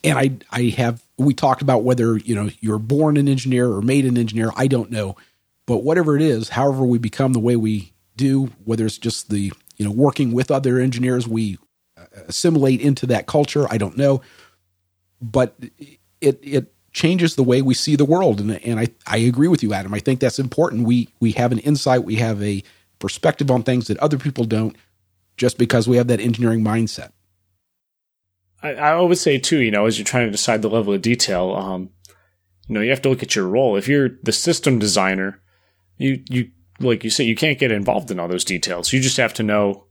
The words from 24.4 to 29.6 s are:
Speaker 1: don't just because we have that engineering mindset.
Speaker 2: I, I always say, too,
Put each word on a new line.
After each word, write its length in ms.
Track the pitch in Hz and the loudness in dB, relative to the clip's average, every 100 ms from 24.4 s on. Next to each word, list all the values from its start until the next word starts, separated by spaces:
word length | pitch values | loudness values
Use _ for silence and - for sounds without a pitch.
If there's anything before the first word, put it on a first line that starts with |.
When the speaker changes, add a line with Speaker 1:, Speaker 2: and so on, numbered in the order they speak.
Speaker 1:
don't 300 | 113 110 110 - _ _ _ _ _ - | -2 -2 -2 -8 _ _ _ _ _ -2
just 200 | 123 - | -2 0
because 280 | 120 123 110 | 2 2 4
we 100 | 123 | 2
have 100 | 123 | 2
that 120 | 117 | 0
engineering 420 | 117 113 117 113 | 0 0 0 0
mindset. 480 | 107 113 113 - 64 _ _ _ _ _ _ _ _ _ _ _ _ _ _ _ | 0 0 -2 -6 -16 _ _ _ _ _ _ _ _ _ _ _ _ _ _ _
Speaker 2:
I, 120 | 151 | -10
I 180 | 131 151 | -2 0
always 280 | 165 180 175 | 4 4 4
say, 180 | - 139 | 2 0
too, 220 | 131 160 | 2 2